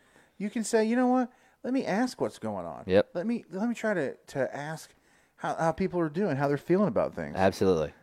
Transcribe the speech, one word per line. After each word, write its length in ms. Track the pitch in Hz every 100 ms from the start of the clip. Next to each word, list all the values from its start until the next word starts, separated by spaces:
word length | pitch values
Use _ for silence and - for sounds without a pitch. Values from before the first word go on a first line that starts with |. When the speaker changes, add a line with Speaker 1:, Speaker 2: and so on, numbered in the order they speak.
| _ _ _ -
Speaker 1:
You 100 | 202
can 140 | 233
say, 220 | 208 226
You 100 | 220
know 140 | 240 247
what? 200 | 254 247 _ _ _
Let 80 | -
me 120 | 262
ask 360 | - 190 254 -
what's 180 | 113 -
going 280 | 110 101 85
on. 180 | 62 -
Speaker 2:
Yep. 220 | 95 -
Speaker 1:
Let 120 | 175 208
me, 180 | 240 -
let 180 | 180 240
me 60 |
try 200 | 226 220
to, 200 | 190 131 - -
to 280 | 143 127 131
ask 380 | 147 160 - _ _ _ _ -
how, 180 | 165 -
how 160 | 165
people 280 | 160 185 180
are 80 | 160
doing, 280 | 151 202 135
how 120 | 143
they're 80 | 143
feeling 320 | - 180 208
about 260 | 95 73
things. 220 | 82 73 78
Speaker 2:
Absolutely. 560 | 95 95 98 82 76 -